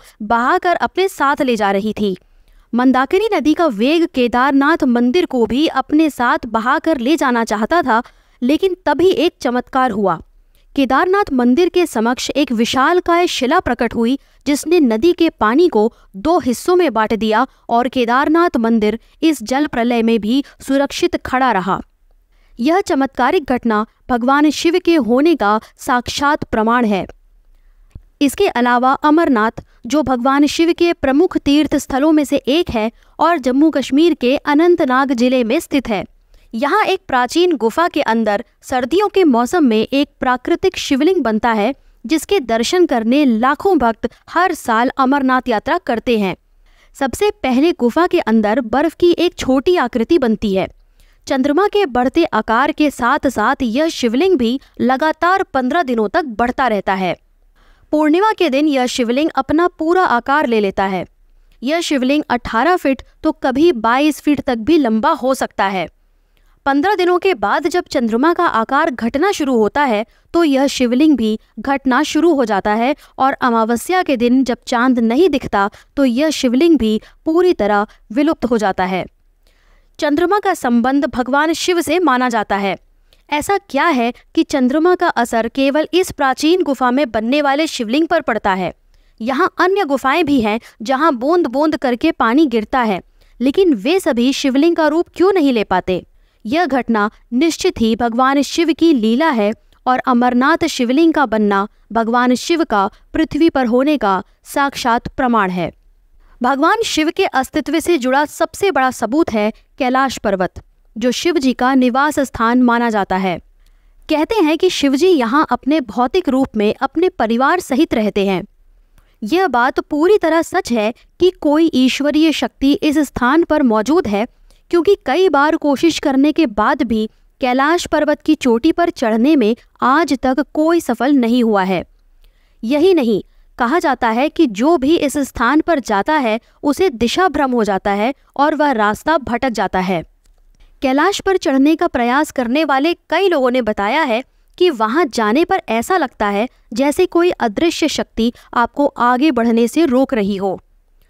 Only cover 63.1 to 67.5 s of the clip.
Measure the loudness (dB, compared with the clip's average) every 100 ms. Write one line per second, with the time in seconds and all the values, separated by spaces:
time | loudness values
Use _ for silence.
63.1 | _ -4 -2 -2 2 2 2 0 2 0
64.1 | 0 -2 -2 -2 -4 2 2 2 0 0
65.1 | -2 -2 -2 -4 -2 -2 -2 -8 _ _
66.1 | _ _ _ _ _ -2 0 0 0 0
67.1 | 0 0 -2 -2